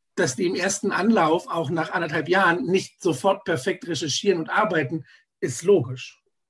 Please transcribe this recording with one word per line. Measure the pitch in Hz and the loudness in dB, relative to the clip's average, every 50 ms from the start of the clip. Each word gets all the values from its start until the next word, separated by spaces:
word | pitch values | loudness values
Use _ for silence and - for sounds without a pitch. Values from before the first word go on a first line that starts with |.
| _ _ _ | _ _ _
dass | - 185 156 - | -2 -2 -2 0
die | - 190 | -2 -2
im | 170 - | -2 -2
ersten | - 175 190 190 - - 202 - | -2 -2 -2 -2 -2 -2 -2 -2
Anlauf, | 170 180 220 226 196 170 151 160 180 - - | 0 2 4 4 4 4 4 2 0 0 -2
auch | 175 165 165 135 | -4 -4 -2 -2
nach | 175 165 156 156 - | -2 -2 -2 -2 -2
anderthalb | 185 170 160 151 170 147 131 | -4 -4 -2 -2 -4 0 2
Jahren, | 180 190 196 175 165 175 - | 2 4 4 4 4 2 0
nicht | 165 185 190 - - - _ - | 0 0 0 0 -4 -10 _ -2
sofort | 196 - - - 196 190 196 - | -2 0 2 2 2 2 2 0
perfekt | - 170 139 - 254 - - - 170 | -2 -2 -2 -2 -4 -4 -4 -6 -8
recherchieren | 170 139 175 147 131 - - 202 185 165 | -6 -6 -4 -4 -4 0 0 2 2 2
und | 160 165 | 0 -2
arbeiten, | 170 202 214 185 175 160 151 135 165 160 - - - _ _ _ _ _ | 0 0 0 2 0 -2 -2 -2 -4 -8 -8 -12 -20 _ _ _ _ _
ist | - - 123 - 160 | -6 -6 -6 -2 2
logisch. | 175 202 175 123 107 127 127 - - - _ _ _ _ _ _ _ | 4 4 4 4 0 -6 -10 -12 -16 -20 _ _ _ _ _ _ _